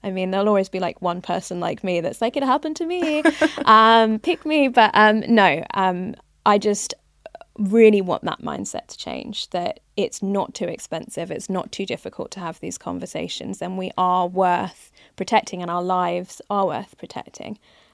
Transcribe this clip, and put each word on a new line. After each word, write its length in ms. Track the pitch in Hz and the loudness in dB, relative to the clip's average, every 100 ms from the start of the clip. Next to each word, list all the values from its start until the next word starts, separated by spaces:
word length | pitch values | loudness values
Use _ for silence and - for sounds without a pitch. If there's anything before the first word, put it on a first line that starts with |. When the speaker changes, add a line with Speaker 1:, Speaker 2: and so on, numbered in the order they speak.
Speaker 1:
I 80 | 202 | -8
mean, 200 | 190 185 | -6 -4
there'll 180 | 190 208 | 0 2
always 200 | 202 190 | 2 0
be, 120 | 185 | -4
like, 200 | 180 - | -6 -4
one 220 | 180 175 | -6 -6
person 380 | - 175 - 175 | -4 -6 -6 -6
like 240 | 170 - | -4 -4
me 160 | 190 170 | -4 -2
that's 200 | 165 - | -2 -2
like, 160 | 233 285 | -4 0
"It 60 | |
happened 340 | 269 277 311 311 | 0 0 -2 -6
to 100 | 330 | -6
me, 360 | 359 330 302 | -4 -2 0
Speaker 2:
<laughs> 420 | 320 - 311 - - | 0 2 0 0 6
Speaker 1:
um, 520 | 220 220 226 226 214 | 8 8 8 6 2
pick 260 | - 330 | -2 -4
me." 240 | 311 311 269 | 0 2 4
But, 220 | 247 214 | 6 6
um, 260 | - 214 214 - | 8 6 4 4
no, 360 | 233 190 147 - | 4 6 2 -2
um, 420 | - 185 180 185 - _ _ | -2 0 0 -6 -10 _ _
I 140 | - 208 | 2 2
just, 340 | 208 208 - - _ _ - - - - | 2 -2 -4 -12 _ _ -20 -20 -16 -6
really 420 | 202 226 220 208 | 2 8 8 8
want 240 | 185 - | 2 -4
that 160 | - - | -6 -8
mindset 440 | - - - - - | -8 -8 -8 -10 -12
to 100 | - | -14
change, 520 | - 64 - 208 - | -12 -10 -10 -10 -8
that 300 | 180 175 - _ - | -6 -6 -8 _ -6
it's 260 | 190 - | -6 -4
not 320 | 196 196 - | -4 -2 -4
too 100 | - | -6
expensive, 680 | 175 - - 165 - - 165 | -8 -8 -10 -10 -10 -10 -8
it's 180 | 156 - | -8 -6
not 220 | 190 - | -6 -6
too 160 | - 196 | -8 -8
difficult 440 | - - - - | -8 -10 -12 -12
to 80 | - | -10
have 180 | 170 160 | -12 -12
these 160 | 180 - | -12 -12
conversations, 840 | - - 175 160 170 - - 185 | -10 -10 -8 -8 -8 -10 -10 -10
and 160 | 180 185 | -8 -8
we 120 | 185 - | -8 -2
are 300 | 180 180 180 | 0 0 0
worth 640 | 180 185 175 180 - - _ _ - | 0 2 0 -2 -10 -20 _ _ -12
protecting, 460 | 185 220 - 180 | -2 0 0 -6
and 80 | 170 | -6
our 120 | 175 | -4
lives 580 | 180 185 180 175 180 - - | -2 0 0 -2 -6 -14 -6
are 160 | 202 190 | -2 0
worth 300 | 143 190 _ | -2 -10 _
protecting. 600 | - - - - - 214 _ _ _ | -16 -14 -14 -16 -14 -16 _ _ _